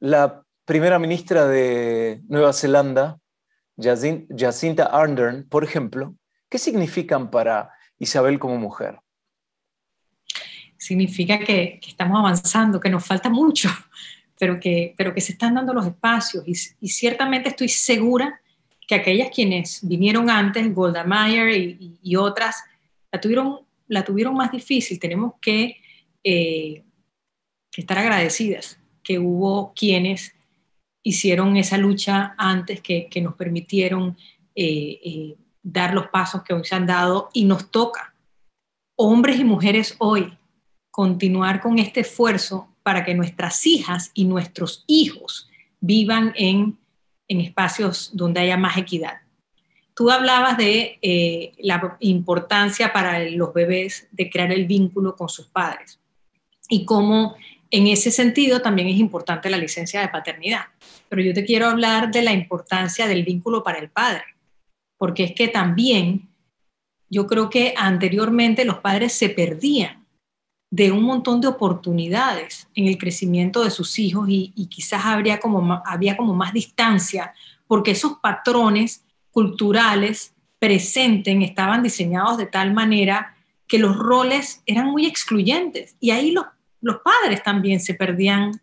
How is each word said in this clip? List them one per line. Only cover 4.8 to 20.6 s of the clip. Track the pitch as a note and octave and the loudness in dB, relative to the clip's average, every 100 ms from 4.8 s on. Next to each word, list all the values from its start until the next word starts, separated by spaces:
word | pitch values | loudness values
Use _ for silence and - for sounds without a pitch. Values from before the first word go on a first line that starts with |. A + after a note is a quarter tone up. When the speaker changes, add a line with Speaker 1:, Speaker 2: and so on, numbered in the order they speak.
| D3 | 2
Speaker 1:
Ardern, | D3+ D#3 C3 A#2+ C3 C#3 | 2 2 2 -2 -4 -4
por | D3 | -2
ejemplo, | D3+ D#3+ A#2 C3 C#3 - _ _ _ | -2 -4 -6 -8 -10 -14 _ _ _
¿qué | B3 | -6
significan | D#4+ A3 D#3+ F3+ E3+ C3+ A#2+ | -2 -2 -2 -4 -2 -2 0
para | A#2+ A2+ G#2+ - _ _ - | 0 0 -2 -4 _ _ -10
Isabel | A2 C#3+ C3 C#3 | -4 0 2 0
como | C3+ B2 | -2 -6
mujer? | G#2 - G2+ G2+ _ _ _ _ _ _ _ _ _ _ _ _ - - - - - - | -6 -8 -10 -12 _ _ _ _ _ _ _ _ _ _ _ _ -14 -14 -16 -20 -20 -16
Speaker 2:
Significa | - F#3 F#3 F#3 F3 G#3 | -4 -2 0 -2 0 0
que, | G#3 G3 F3 - | 2 0 0 -8
que | - | -14
estamos | - F3+ G#3 | -4 0 2
avanzando, | G3+ F3 - A3 A3 F#3 | 2 2 0 2 2 2
que | F#3+ | 0
nos | F3+ - | -2 -2
falta | F#3+ B3 | -2 0
mucho, | A#3 D#4 D4 F#3 - - - - - _ - | 2 4 2 0 -4 -10 -20 -20 -20 _ -4
pero | F3+ F3+ | -2 -2
que, | F3+ E3+ E3+ - | -2 -2 -2 -4
pero | F#3+ | -4
que | F#3 | -4
se | - | -6
están | F3+ A#3 | -2 0
dando | B3 B3+ | 0 0
los | B3 F3+ | -2 -4
espacios. | - A3+ A#3 - F3+ | -2 -2 0 -2 -6
Y, | D#3 F3 - _ | -6 -8 -8 _
y | G3 | -8
ciertamente | - A#3+ - C4+ C4 B3+ | -2 -2 0 -2 -2 -4
estoy | - B3 | -4 -2
segura | - - A3+ A#3 B3 C#4+ - _ _ _ _ - | 0 0 2 2 2 0 -6 _ _ _ _ -2
que | G3 | 0
aquellas | F#3+ G3 B3+ | 2 0 0
quienes | - G3+ F3+ E3+ - F3+ | 0 0 0 -4 -8 -4
vinieron | F3 G3+ A3+ A#3 | 0 2 2 2
antes, | G#3+ G3+ A3+ | 2 2 0